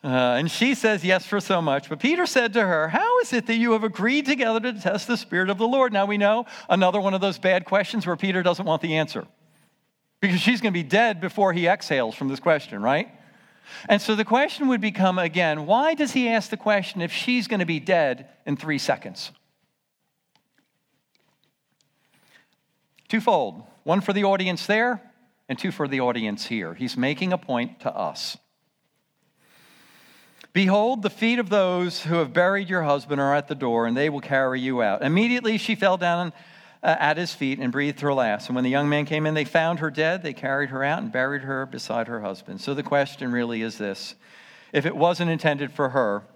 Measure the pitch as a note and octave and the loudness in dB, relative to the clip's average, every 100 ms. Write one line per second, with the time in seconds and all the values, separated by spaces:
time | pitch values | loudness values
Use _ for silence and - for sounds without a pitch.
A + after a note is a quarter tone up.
0 | D3 B2+ B2 B2 D#3+ - A#3+ C4+ A3 G#3 | 0 2 2 2 0 0 0 2 0 0
1 | E3+ F#3 - G#3 F#3+ F#3 D#3+ C#3 - D3+ | 2 0 2 -4 0 0 2 -2 -2 -4
2 | B3+ F4 F4+ C4+ A#3 G#3+ G3+ E3 D#3+ F3+ | 0 0 2 2 2 0 2 2 2 0
3 | A4 B4 A#4+ B3 A#3 A3+ A#3 A3 G#3+ - | 2 2 2 -2 0 0 2 2 0 -2
4 | G#3+ C#4+ C4+ C#4 A3+ A3+ A#3 G#3 F#3 G3 | 0 0 0 0 0 0 -2 -4 -2 -4
5 | - A#3 - F3 F#3 G3 A3+ C4+ B3+ G3+ | -2 -4 -2 -2 0 0 0 2 2 2
6 | G3+ G#3 G3+ A3 A#3+ - - G3 F#3 G3+ | 0 2 2 2 -2 -12 0 4 4 4
7 | G3 F#3+ G3 - F#3 F#3 F3+ G3 G3 A3+ | 0 0 -2 0 2 2 2 0 0 -2
8 | F3 E3+ F#3+ F#3 F3+ F3 F#3+ D#3+ F3+ D#3 | -2 -2 0 2 2 0 0 -2 0 0
9 | D#3 A2 - _ _ _ _ _ _ _ | 0 -4 -12 _ _ _ _ _ _ _
10 | _ _ G3 F3+ - A#3+ G#3+ F3 D3 F#3+ | _ _ 0 2 2 2 0 -2 2 2
11 | A#3 F#3 F3+ - G3 F3 E3+ G3+ - C#3+ | 4 0 -6 0 0 2 2 0 0 -2
12 | A2+ - C#3 C3+ F3 D#3 - G2+ A2 C#3+ | -2 -4 -6 -2 0 0 0 -4 0 0
13 | - - - _ _ _ - - - G3+ | -2 -12 -20 _ _ _ -20 -18 0 0
14 | - G#3+ A3 A#3+ D4 - C#4 A#3+ G#3 F#3+ | 2 -2 2 2 2 0 0 0 -2 2
15 | F#3 F#3 E3+ E3+ E3+ D3+ D3+ A3 D4+ D#4 | 2 2 -2 0 0 0 2 2 2 0
16 | C#4+ C4+ A#3+ A3+ - A3 G#3+ G#3 F#3 F#3+ | 0 0 2 0 -2 -6 0 0 0 -6
17 | E3+ - - B3 G#3 G#3 E3+ E3 C3+ F3 | -6 -4 0 0 0 -2 0 -2 2 2
18 | D3 B2 - _ - C#3+ D#3 C#3+ - C3 | 2 -2 -8 _ -6 -6 -2 -2 0 -2
19 | - F2+ - _ _ _ _ _ _ _ | -4 -14 -14 _ _ _ _ _ _ _
20 | _ _ _ _ _ _ _ _ _ _ | _ _ _ _ _ _ _ _ _ _
21 | _ _ _ _ _ _ _ _ _ _ | _ _ _ _ _ _ _ _ _ _
22 | _ _ _ _ _ _ _ _ _ _ | _ _ _ _ _ _ _ _ _ _
23 | _ A3 - F#3 A2+ F2 - _ - F#3 | _ 0 2 2 0 -6 -18 _ 0 0
24 | G3 G3 G3 G3 F#3 F3 - G#3 A#3+ A3+ | 2 2 2 2 0 -2 0 2 2 -2
25 | - _ _ _ _ C3 F#3+ - C#3+ C3+ | -8 _ _ _ _ -6 -4 -4 -2 0
26 | B2 A#2+ A2 G#2 - A#2 E2+ E2+ B2+ B2+ | 0 0 -4 -4 -4 -4 -6 -6 -6 -2
27 | B2+ D3 F#3 F3+ - B2 A#2+ - B2 - | -2 0 -2 -2 -2 -2 -4 -6 -8 -4
28 | F2 - - - _ _ _ _ _ _ | -6 -6 -10 -12 _ _ _ _ _ _
29 | _ _ _ _ _ _ _ _ _ _ | _ _ _ _ _ _ _ _ _ _
30 | - - _ _ - F3+ F#3+ G3+ A3 B3 | -20 -20 _ _ -6 2 4 4 4 0
31 | G3+ - A3+ B3 G3+ G3+ F#3 F3+ F3+ - | -2 0 0 2 2 2 4 2 -2 -4
32 | D#3 E3+ D3 D3+ F3+ G3 F#3 F#3 D#3 C#3+ | -2 0 2 4 2 2 -2 -2 2 0
33 | D3 C#3+ C#3 C#3+ C#3+ C#3 C3+ A#2 A#2 A#2+ | 0 0 2 2 0 -4 0 2 2 2
34 | D3 C#3+ - C3+ C3 C3 B2+ B2+ A2 G2 | 0 -2 -2 0 2 0 -2 0 0 2
35 | C3+ E3+ A#3 B3 A#3 A3 - A3 G3 F#3 | 2 2 2 2 0 -2 -2 0 2 2
36 | F3 E3+ F3 - - - - _ G3+ D#3+ | 0 0 -2 -8 -20 -20 -20 _ 0 2
37 | D3+ D#3 F3 - C3+ C3+ B2+ B2+ C#3+ C#3+ | 2 0 -4 -4 -4 -2 -4 -2 -4 -2
38 | C#3+ C#3 A#2+ G#2 - B2+ B2+ C3+ D3 D3 | -2 0 0 -2 -2 -2 0 0 2 0
39 | D3 D#3 D#3 D#3 D3 E3+ D#3+ E3+ D#3 C#3+ | 0 -2 0 -2 0 0 0 -2 -4 0
40 | D#3+ F#3 F3 C3 C3+ C#3 C#3+ C3 C#3 D#3+ | 0 0 -6 -8 -4 -2 -2 -2 -2 -2
41 | A2+ B2 C3 C#3+ C3+ C3+ C3+ B2 - A#2 | -4 -2 -2 -2 -6 -6 -6 -10 -6 -4
42 | A2+ A#2 G#2 F#2 - G2 - C#3 C#3 C#3+ | -4 -6 -8 -10 -12 -12 -6 -6 0 0
43 | C#3 - B2+ A#2+ A#2+ A#2 A2 G#2+ G#2 F#2+ | 0 -4 -4 -2 -2 -4 -6 -6 -6 -6
44 | - - _ - - - - C#3+ D3 D#3+ | -12 -18 _ -20 -20 -20 -4 -2 0 2
45 | E3+ F3 F3 E3 D#3+ C#3+ C#3 - C#3 C3+ | 2 2 0 0 0 0 -4 -2 0 2
46 | A2+ G2+ G#2 | 0 0 -6